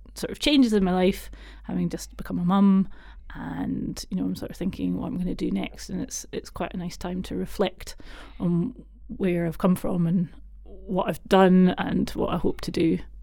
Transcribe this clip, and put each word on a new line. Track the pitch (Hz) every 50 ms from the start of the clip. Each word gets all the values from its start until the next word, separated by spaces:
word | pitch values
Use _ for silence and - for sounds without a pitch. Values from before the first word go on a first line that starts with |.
| - - -
sort | - - -
of | - -
changes | - 285 302 269 254 226
in | 214 208 190
my | 180
life, | 185 185 185 190 190 - - - - - - - - - -
having | - 185 180 175 165
just | - - - - -
become | - - - 175 175
a | 175
mum, | 175 196 196 202 196 190 190 190 - - - - - - - - - -
and, | - 170 165 - - - - - - - - - - - -
you | 190
know, | 185 190
I'm | 185 185
sort | - - -
of | -
thinking | - 175 190 - - 180 - 180
what | 185 - -
I'm | - 185
gonna | 180 185 -
do | - - -
next, | 190 196 - - - - - -
and | 185 185
it's, | - - - - - -
it's | - - - -
quite | - - 175 -
a | - 180
nice | 180 175 -
time | - - 180 180 185 190
to | - 190
reflect | 185 190 - - - 196 - - - - - - - - - - - - - - -
on | 190 170 175 170 175 - - - - - - - - -
where | - - 196 180 175 170 170
I've | 165 156 -
come | - 180 180
from | - - - 185 175 170
and | 165 180 175 175 - - - - - - -
what | - - - - - - 190 180 - -
I've | 165 - -
done | - 196 190 190 180 185 185 185 180 -
and | 190 185 180 180 - - -
what | - - - -
I | 175 170
hope | - - - -
to | - -
do, | - 190 160 160 180 180 - - - -